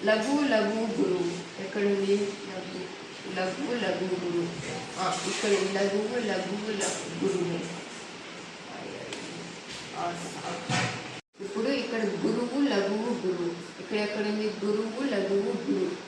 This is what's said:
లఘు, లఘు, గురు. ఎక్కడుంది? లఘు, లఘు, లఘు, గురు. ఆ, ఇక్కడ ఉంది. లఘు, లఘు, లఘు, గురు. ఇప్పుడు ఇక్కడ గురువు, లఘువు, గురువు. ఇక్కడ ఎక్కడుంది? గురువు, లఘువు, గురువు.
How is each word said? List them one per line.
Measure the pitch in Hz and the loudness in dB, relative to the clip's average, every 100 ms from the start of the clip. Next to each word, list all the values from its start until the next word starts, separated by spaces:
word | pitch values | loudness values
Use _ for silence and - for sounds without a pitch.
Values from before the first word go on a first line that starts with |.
లఘు, | 196 220 233 285 | 6 4 6 4
లఘు, | 277 220 202 220 226 - | 6 4 4 2 0 2
గురు. | 190 180 170 170 - - | 4 4 2 -2 -6 -6
ఎక్కడుంది? | 196 208 202 196 196 202 | -4 2 4 4 4 4
లఘు, | 202 - - 190 180 180 185 - - - 190 185 | 2 -2 -8 -6 -6 -6 -8 -10 -12 -12 -6 -2
లఘు, | 185 180 269 | -2 0 -2
లఘు, | 240 190 165 | 0 0 0
గురు. | 180 180 175 170 170 - - - - - | 0 0 0 0 0 -2 -6 -6 -6 -2
ఆ, | 185 180 - | 0 0 -2
ఇక్కడ | 202 214 | 0 4
ఉంది. | 196 190 | 4 4
లఘు, | 196 196 202 220 247 | 2 2 2 2 0
లఘు, | 214 190 180 208 214 | 0 0 0 -2 -2
లఘు, | 208 180 - - 165 196 | -2 -2 -2 -6 -2 0
గురు. | 180 170 170 - - - - - - - - - - - - - - - - - 170 - - - - - - 175 170 - - 175 170 - - - - - - - - | 2 2 0 -4 -8 -10 -12 -12 -12 -12 -12 -12 -12 -10 -10 -8 -10 -8 -8 -8 -10 -10 -12 -12 -12 -10 -4 -4 -4 -6 -8 -6 -6 0 2 2 -2 -8 -10 -14 -10
ఇప్పుడు | 196 202 233 | -6 0 2
ఇక్కడ | 277 233 226 | 2 0 0
గురువు, | 208 180 185 226 247 262 285 | 0 2 2 2 0 2 4
లఘువు, | 202 196 214 | 4 2 2
గురువు. | 240 208 185 170 170 170 - - | 0 0 0 0 0 -2 -8 -10
ఇక్కడ | 190 208 | -2 0
ఎక్కడుంది? | 208 214 208 208 214 185 202 | 0 0 0 2 0 0 2
గురువు, | 208 226 247 | 2 2 0
లఘువు, | 277 208 185 196 | 2 2 4 4
గురువు. | 214 - - 190 180 - | 2 0 2 2 2 -2